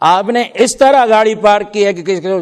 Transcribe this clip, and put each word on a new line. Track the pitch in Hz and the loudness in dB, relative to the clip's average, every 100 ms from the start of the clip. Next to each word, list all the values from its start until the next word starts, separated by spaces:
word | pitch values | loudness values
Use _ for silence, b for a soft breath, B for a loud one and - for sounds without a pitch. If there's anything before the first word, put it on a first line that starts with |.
آپ | 160 185 196 | 0 0 0
نے | 240 220 | -4 -4
اس | - 247 - | -2 -2 2
طرح | 269 277 233 | 2 4 2
گاڑی | 214 220 | 2 0
پارک | 196 208 208 208 | 0 2 0 -2
کی | 208 202 | -2 -2
ہے | |
کہ | 175 | -2
کسی | 165 185 | -4 -6
کو، | 180 190 | -4 -6